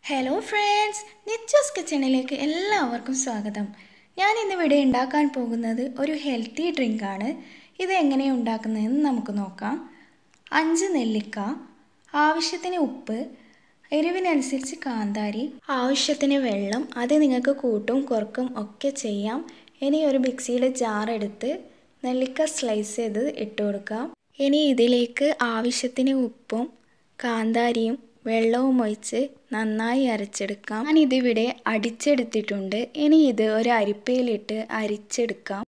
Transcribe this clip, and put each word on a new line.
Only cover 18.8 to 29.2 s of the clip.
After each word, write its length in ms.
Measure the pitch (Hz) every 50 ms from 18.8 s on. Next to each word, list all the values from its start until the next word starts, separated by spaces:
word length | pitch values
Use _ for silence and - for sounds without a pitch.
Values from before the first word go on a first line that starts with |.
| - 277 277 - -
ചെയ്യാം. 360 | 226 208 202 202 214 233 277 330 - - - - - _ _ 269 277
ഇനി 140 | 285 311 311 294
ഒരു 100 | 262 269 254 262
മിക്സിയിലെ 440 | 247 254 - - 240 247 247 262 262 262 247
ജാർ 260 | 226 214 208 214 214 233 220
എടുത്ത് 340 | 202 202 202 - - 247 311 370 - - - _ _ _ _ _ -
നെല്ലിക്ക 480 | 254 254 254 262 262 262 - 311 311 311 -
സ്ലൈസ് 380 | - 240 214 214 208 208 - -
ചെയ്ത് 240 | 233 220 202 208 247 294 - - 214
ഇട്ട് 160 | 208 - - 208
കൊടുക്കാം. 420 | 208 202 202 202 - 214 220 254 330 - _ _ _ _ - 277
ഇനി 160 | 277 277 302 302 294 262
ഇതിലേക്ക് 540 | 233 233 240 247 240 240 233 240 - 285 294 302 - 254 240 226
ആവശ്യത്തിന് 600 | 220 226 240 240 - - 247 254 - 254 269 269 262 254 226
ഉപ്പും 360 | - - _ _ - 220 240 330 - _ _ _ _ _ _ _ _ _
കാന്താരിയും 800 | - 247 233 226 220 220 226 233 233 240 233 233 226 226 233 - - - _ _ _ -
വെള്ളവും 520 | 220 226 226 226 226 247 254 269 262 254
ഒഴിച്ച് 380 | 233 214 214 214 - - - 220